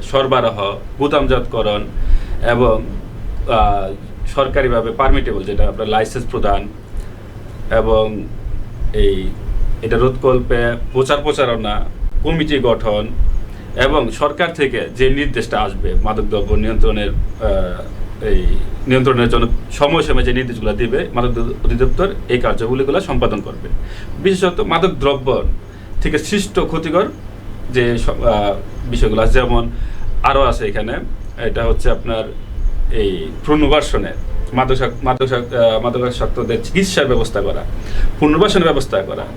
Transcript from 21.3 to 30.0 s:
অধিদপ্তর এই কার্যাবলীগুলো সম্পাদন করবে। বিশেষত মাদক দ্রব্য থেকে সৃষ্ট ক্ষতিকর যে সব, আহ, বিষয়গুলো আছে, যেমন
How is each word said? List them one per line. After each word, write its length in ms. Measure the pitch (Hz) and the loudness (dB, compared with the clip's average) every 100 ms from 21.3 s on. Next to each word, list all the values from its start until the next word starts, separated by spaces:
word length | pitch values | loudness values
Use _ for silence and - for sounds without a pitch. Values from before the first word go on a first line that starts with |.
| 117 117 123 | 0 -2 0
অধিদপ্তর 500 | 127 117 123 131 123 - - | 0 4 4 4 2 -2 -2
এই 100 | 123 | 0
কার্যাবলীগুলো 600 | 120 107 113 131 135 175 | 0 0 0 0 0 0
সম্পাদন 400 | 185 127 120 104 | 0 0 0 -2
করবে। 280 | 98 95 - - - - - - | -6 -8 -2 -2 -2 -8 -8 -2
বিশেষত 420 | 185 185 185 202 | 0 2 0 0
মাদক 280 | 202 165 185 | 0 0 0
দ্রব্য 540 | 131 139 139 127 101 - - - - - - | 0 0 0 0 0 0 -2 -4 -16 -8 -2
থেকে 180 | 156 151 | 0 0
সৃষ্ট 420 | - 208 - 185 | 0 -2 -2 -2
ক্ষতিকর 460 | 156 160 165 175 269 - - - - - - | -2 -2 -2 0 -2 -4 -12 -12 -12 -8 -4
যে 260 | 123 120 117 | 0 0 2
সব, 260 | - 104 | 0 0
আহ, 300 | 117 107 104 95 - - 123 | 2 2 0 -2 -6 -8 -2
বিষয়গুলো 320 | 117 107 110 | 2 2 4
আছে, 100 | 110 | 4
যেমন 380 | 127 123 120 117 - - - | 6 4 2 0 -4 -4 -2